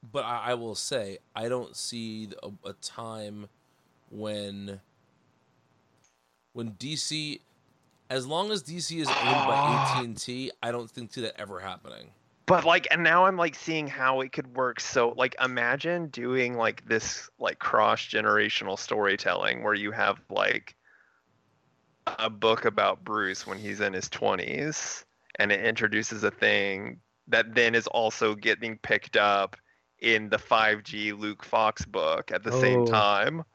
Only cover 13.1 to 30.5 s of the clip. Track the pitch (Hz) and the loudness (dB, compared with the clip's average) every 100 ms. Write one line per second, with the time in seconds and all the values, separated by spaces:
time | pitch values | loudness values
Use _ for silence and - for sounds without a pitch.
13.1 | 170 185 190 170 139 - 160 147 135 131 | 8 8 6 0 0 -4 -4 -4 0 2
14.1 | 131 131 - 131 123 127 117 - 135 117 | 2 0 -4 -6 -2 -2 -2 0 4 4
15.1 | 117 127 - 127 127 120 135 165 175 165 | 4 0 2 0 2 0 0 0 -2 -4
16.1 | 123 120 131 123 123 113 110 - 113 - | -6 -2 0 0 2 0 0 0 0 0
17.1 | - - _ 113 80 - 113 107 110 - | -8 -12 _ -4 -2 0 4 4 2 0
18.1 | 113 107 107 104 - 101 95 - 107 101 | 0 2 4 2 0 -2 -6 -2 0 2
19.1 | 98 - 90 95 120 107 104 104 113 104 | 0 0 0 0 -2 -2 -2 -2 0 0
20.1 | 98 _ 101 98 - - - _ _ _ | 0 _ 0 0 0 -4 -20 _ _ _
21.1 | _ _ _ _ _ _ _ _ _ - | _ _ _ _ _ _ _ _ _ -10
22.1 | - 113 107 110 110 117 104 98 95 92 | -4 -4 0 2 4 2 2 0 0 -4
23.1 | 107 98 95 - 95 104 101 104 95 - | -4 -2 -4 -6 -8 -8 -2 -2 -2 -8
24.1 | - 104 95 - - 147 151 - - - | -2 0 0 -2 -4 -4 -6 -8 -10 -14
25.1 | _ _ - 101 101 113 117 113 107 110 | _ _ -2 2 2 2 2 0 0 -2
26.1 | 110 104 - 107 104 101 95 104 123 _ | 0 -2 2 2 4 2 -2 -6 -12 _
27.1 | _ - 117 113 117 117 117 110 - 113 | _ -2 0 2 4 4 4 0 0 0
28.1 | - 110 107 107 104 113 110 - 107 - | 2 0 0 0 0 -2 -8 0 0 2
29.1 | 113 104 101 98 - _ _ _ _ 120 | 2 4 4 0 -6 _ _ _ _ 2
30.1 | 110 107 107 - | 2 2 -2 2